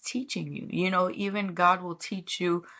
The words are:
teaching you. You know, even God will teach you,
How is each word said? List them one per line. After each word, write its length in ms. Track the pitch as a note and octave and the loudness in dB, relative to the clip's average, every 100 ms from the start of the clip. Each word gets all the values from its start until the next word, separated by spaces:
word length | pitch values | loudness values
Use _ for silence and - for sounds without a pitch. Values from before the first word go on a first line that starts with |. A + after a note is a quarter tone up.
teaching 480 | - B3 C4 F#3 D3+ | -8 -6 -4 -6 -6
you. 160 | C#3+ - | -8 -6
You 180 | - F#3 | -2 2
know, 220 | F#3 F3+ | 2 2
even 420 | - G3 G3+ G3 | 0 -2 -2 -2
God 300 | F3 F3 F3+ | 4 6 6
will 120 | F3+ F3 | 0 -8
teach 440 | - G3 F3 - | -6 -8 -6 -2
you, 260 | F3+ F3 E3+ - | 2 0 -2 -16